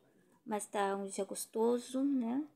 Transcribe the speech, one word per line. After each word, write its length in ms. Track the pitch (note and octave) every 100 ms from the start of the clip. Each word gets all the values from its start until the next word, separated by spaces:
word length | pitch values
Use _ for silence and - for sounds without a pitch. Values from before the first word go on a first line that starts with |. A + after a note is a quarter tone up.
| _ _ _ _
mas 220 | A#3 G#3 -
tá 300 | G#3 G3 G3
um 100 | G3
dia 180 | G3+
gostoso, 800 | G3 G3+ - A3+ A#3 A#3+ B3 C4
né? 440 | C#4 C4 A3+ C4 D#4